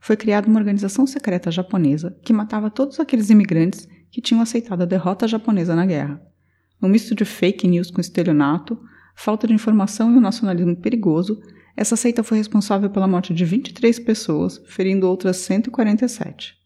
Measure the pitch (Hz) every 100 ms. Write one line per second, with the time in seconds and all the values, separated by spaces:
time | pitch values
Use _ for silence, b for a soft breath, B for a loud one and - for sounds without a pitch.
0 | - 220 220 208 208 220 208 202 196 196
1 | 269 285 - 180 180 165 185 196 156 147
2 | 170 - - 226 214 214 214 214 277 -
3 | 311 247 208 214 202 165 170 - - b
4 | b - - 226 226 240 226 185 175 185
5 | 175 190 226 226 220 208 170 165 190 156
6 | 143 143 - _ _ _ _ _ 190 208
7 | - 214 208 - 180 202 180 175 - -
8 | 175 - 175 151 143 160 - 226 B B
9 | B _ - 220 226 214 214 214 196 -
10 | 226 240 214 - 208 175 175 175 214 233
11 | 196 156 185 214 B B B - 208 226
12 | 240 233 220 220 208 214 202 196 202 202
13 | 190 180 185 165 175 202 - - 233 233
14 | 233 214 - 156 175 - - - 190 196
15 | 185 185 190 185 - 196 226 240 220 208
16 | 247 - - - - _